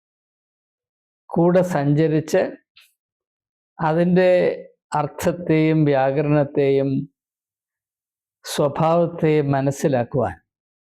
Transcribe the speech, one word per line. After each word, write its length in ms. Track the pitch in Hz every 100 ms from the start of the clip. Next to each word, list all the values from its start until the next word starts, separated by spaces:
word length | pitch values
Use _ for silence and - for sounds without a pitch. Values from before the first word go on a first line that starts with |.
| _ _ _ _ _ _ _ _ _ _ _ _ -
കൂടെ 280 | 170 170 185 180
സഞ്ചരിച്ച്, 680 | 151 143 147 160 156 156 185 - - _ _ _ _ _ _ _ _ _ _ _ - 160
അതിൻ്റെ 420 | 160 175 180 180 180 170 - - _ _ 151
അർത്ഥത്തെയും 800 | 139 - 180 175 170 156 156 160 147
വ്യാകരണത്തെയും 1000 | 135 135 139 147 151 139 147 139 139 139 139 139 _ _ _ _ _ _ _ _ _ _ _ _ _ -
സ്വഭാവത്തെയും 920 | - 147 - 160 170 170 170 160 151 139 139
മനസ്സിലാക്കുവാൻ 800 | 139 139 160 127 117 131 104 - _ _ _ _